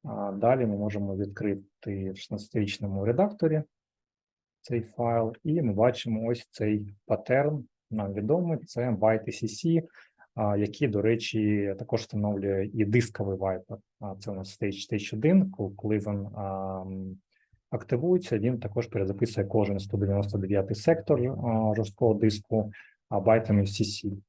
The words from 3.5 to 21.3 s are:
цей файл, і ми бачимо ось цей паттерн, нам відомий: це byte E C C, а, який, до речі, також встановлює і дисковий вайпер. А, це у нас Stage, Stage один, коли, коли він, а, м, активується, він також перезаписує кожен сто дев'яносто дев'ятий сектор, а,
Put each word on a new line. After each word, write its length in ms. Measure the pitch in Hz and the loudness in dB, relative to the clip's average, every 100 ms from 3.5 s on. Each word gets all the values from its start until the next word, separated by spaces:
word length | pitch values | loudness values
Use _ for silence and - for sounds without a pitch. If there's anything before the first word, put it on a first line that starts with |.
| 156 147 _ _ _ _ _ _ _ _ _ | 0 -2 _ _ _ _ _ _ _ _ _
цей 200 | - 120 | -4 -4
файл, 540 | - - 117 117 113 - | -4 -2 0 2 0 -2
і 180 | 160 165 | -2 0
ми 120 | 127 | 2
бачимо 540 | 98 120 127 117 110 113 | 4 4 4 -4 -2 0
ось 200 | 120 - | -2 -6
цей 440 | - 107 107 101 - - | -4 0 0 -4 -16 -4
паттерн, 640 | 110 - 131 147 151 120 _ _ | -4 2 2 2 -2 -8 _ _
нам 220 | 107 101 | -4 -2
відомий: 440 | 101 107 165 175 156 | -2 0 0 0 -4
це 320 | - 120 123 | -6 -4 -2
byte 340 | 104 110 110 | 2 4 4
E 40 | - | -2
C 160 | - | -6
C, 440 | 107 101 165 165 160 - - _ - - | -6 -2 2 2 0 -20 -20 _ -14 -2
а, 220 | 107 101 | 0 2
який, 300 | 104 - 139 | 0 0 0
до 140 | 104 | 2
речі, 760 | 110 117 117 110 104 104 101 98 | 2 0 0 0 2 2 0 -4
також 220 | - 110 | -2 -4
встановлює 680 | - 104 104 101 98 98 101 | -2 -2 -2 0 0 -2 -2
і 120 | 113 104 | 0 4
дисковий 520 | 120 117 - 98 95 | 4 2 -2 -4 -2
вайпер. 400 | 95 92 - 104 _ _ | -2 -4 -8 -16 _ _
А, 160 | 101 98 | -12 -10
це 160 | 110 | -10
у 20 | |
нас 280 | 95 95 - | -8 -10 -4
Stage, 300 | 104 98 - | -4 -4 -6
Stage 240 | 107 - 107 | -6 -4 0
один, 340 | 143 190 190 | 4 6 4
коли, 240 | - 98 98 | -2 -6 -4
коли 220 | 107 107 | -2 0
він, 300 | 104 101 101 107 | 0 -4 -6 -8
а, 460 | 98 95 95 95 | -6 -6 -6 -8
м, 360 | 95 95 95 190 _ _ _ _ _ | -8 -8 -10 -12 _ _ _ _ _
активується, 680 | 123 - 123 170 180 180 107 | -8 -4 -2 2 0 0 0
він 220 | 113 123 | 0 -2
також 280 | 104 110 117 | -4 -4 -4
перезаписує 600 | 107 95 95 113 - 98 | -2 -2 0 -2 0 0
кожен 320 | 113 101 98 | 2 2 -2
сто 180 | 98 98 | -2 0
дев'яносто 400 | 98 101 101 101 | 2 2 0 -2
дев'ятий 380 | 95 101 95 107 | 0 0 0 0
сектор, 440 | - 165 - 139 | 2 2 2 2
а, 520 | 123 | 2